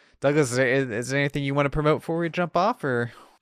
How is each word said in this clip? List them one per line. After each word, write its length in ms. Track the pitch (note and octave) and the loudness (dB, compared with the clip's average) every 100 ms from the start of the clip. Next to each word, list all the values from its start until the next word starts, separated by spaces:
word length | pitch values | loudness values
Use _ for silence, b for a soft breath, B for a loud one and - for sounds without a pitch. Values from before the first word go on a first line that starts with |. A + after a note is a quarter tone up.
| b b | b b
Douglas, 320 | C#3 D3 C3+ | 0 2 2
is 40 | A#2+ | 2
there, 120 | C3 | 2
is, 220 | C3+ C3+ | 2 0
is 180 | G#2+ B2 | -4 -4
there 100 | C#3 | -2
anything 240 | C#3+ D3 | -2 -2
you 120 | C#3 | -2
wanna 160 | C#3 C#3+ | 0 0
promote 320 | D3+ D3+ D3 | 0 0 0
before 160 | - E3 | -2 -4
we 100 | E3+ | -4
jump 280 | D#3+ F3 E3+ | -2 -2 0
off, 280 | G3 B3 | 0 0
or? 280 | D3 A#2+ A#2 B B B | -2 -2 -4 B B B